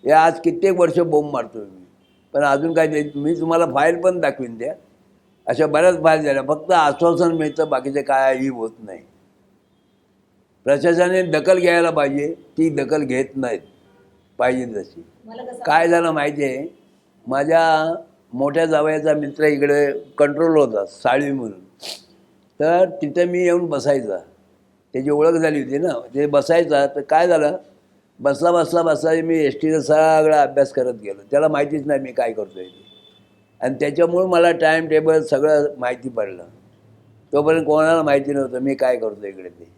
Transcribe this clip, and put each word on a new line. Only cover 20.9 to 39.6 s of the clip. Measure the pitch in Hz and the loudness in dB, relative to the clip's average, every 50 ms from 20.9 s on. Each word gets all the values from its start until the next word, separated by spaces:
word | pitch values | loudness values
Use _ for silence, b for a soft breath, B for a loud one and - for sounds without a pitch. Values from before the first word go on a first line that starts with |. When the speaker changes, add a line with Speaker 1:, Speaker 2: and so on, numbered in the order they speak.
| - - - 123 127 139 143 143 | -10 -4 -2 0 0 0 0 -2
Speaker 1:
म्हणून, | 139 135 120 107 98 90 92 98 _ _ B B B B B B B _ _ _ _ _ _ _ _ _ | -4 -6 -6 -10 -12 -14 -20 _ _ _ B B B B B B B _ _ _ _ _ _ _ _ _
तर | 147 160 170 180 185 180 - - | 0 2 4 2 2 0 0 -8
तिथे | 156 147 - 175 175 | -8 -4 0 0 0
मी | 180 175 180 180 | 0 0 0 0
येऊन | 175 175 175 175 | 2 2 0 0
बसायचा, | 165 147 135 117 147 143 135 117 104 95 87 - - _ _ _ _ _ _ _ _ _ _ _ _ | -2 -4 -2 0 0 0 0 -2 -4 -8 -8 -10 -16 _ _ _ _ _ _ _ _ _ _ _ _
त्याची | - 127 135 147 | -8 -6 -2 -2
ओळख | 147 147 156 165 | 0 4 4 4
झाली | 165 165 160 156 151 143 | 4 2 0 0 -2 -2
होती | 131 123 139 143 | -4 -4 -4 -2
ना, | 170 175 139 117 - - 127 | -2 -2 -4 -6 -10 -8 -4
ते | 139 147 | -4 -2
बसायचा. | 147 143 143 139 - 165 170 170 147 147 139 143 | 2 2 0 2 4 2 2 2 2 2 2 2
तर | 139 139 147 | 0 -2 -8
काय | 131 - 151 160 175 180 | -2 0 2 2 4 4
झालं, | 170 156 151 147 180 185 - _ _ _ _ _ _ _ _ _ _ _ | 2 2 2 0 -2 -4 -12 _ _ _ _ _ _ _ _ _ _ _
बसला, | 120 139 139 139 160 175 | -2 -2 -2 0 0 2
बसला, | 175 170 160 170 175 170 | 2 2 0 0 0 0
बसला, | 165 165 151 - - 160 160 165 | 2 0 0 0 0 0 0 0
मी | 160 165 165 160 | 0 0 0 0
एसटीचा | 151 135 - - - 156 156 156 | 0 -2 -2 -2 -2 -2 -2 -2
सगळा | 139 - 151 156 160 160 160 156 156 156 156 147 | 0 2 2 4 4 4 4 4 4 4 4 4
अभ्यास | 143 135 135 143 139 139 | 2 2 2 0 0 0
करत | - 135 123 127 120 107 104 | 0 -4 -4 -4 -6 -8 -12
गेलो, | 101 98 101 101 _ | -14 -14 -14 -8 _
त्याला | 139 143 156 156 | 0 2 2 2
माहितीच | 151 143 147 143 151 151 135 | 0 0 -2 -2 -4 -6 -2
नाही | 147 147 135 | -2 -4 -4
मी | 135 127 | -4 -6
काय | 120 131 120 117 | -4 -4 -4 -4
करतोय | 110 107 101 90 - 95 92 | -4 -6 -10 -10 -12 -18 -18
ते. | 92 - - - _ _ - _ _ _ _ _ _ _ _ _ _ _ _ | -18 -20 -20 -20 _ _ -20 _ _ _ _ _ _ _ _ _ _ _ _
आणि | - 131 135 | -6 -6 -2
त्याच्यामुळं | - 147 147 139 165 170 165 170 180 190 180 | -2 -4 -2 2 2 2 2 2 0 0 2
मला | 180 170 170 170 | 2 4 4 2
टाइम | 165 - 160 156 160 160 165 156 | 2 2 2 2 2 0 0 0
टेबल | 156 156 156 160 160 156 | 0 2 2 4 2 2
सगळं | 151 156 147 131 143 156 156 147 147 147 147 127 | 2 0 0 0 2 2 2 2 2 -2 -4 -6
माहिती | 123 123 127 123 123 131 | -6 -6 -6 -6 -10 -10
पडलं, | 120 113 104 98 92 87 85 87 - _ _ _ _ _ _ _ _ _ _ _ _ _ _ _ | -6 -6 -8 -8 -8 -16 -18 -20 -20 _ _ _ _ _ _ _ _ _ _ _ _ _ _ _
तोपर्यंत | - 143 147 156 160 165 156 | -2 0 2 2 2 2 2
कोणाला | 143 151 156 156 160 165 165 | 2 2 2 4 4 2 2
माहिती | 151 151 139 143 135 143 | 2 2 0 0 0 -2
नव्हतं | 143 139 135 123 120 127 | -2 -2 -4 -4 -4 -4
मी | 131 139 135 | -4 -4 -2
काय | 127 131 127 127 | 0 0 0 0
करतो | 117 113 110 104 101 104 | -2 -4 -6 -8 -8 -12
इकडे | 98 98 95 92 87 | -14 -14 -14 -18 -18
ते. | 87 85 | -20 -20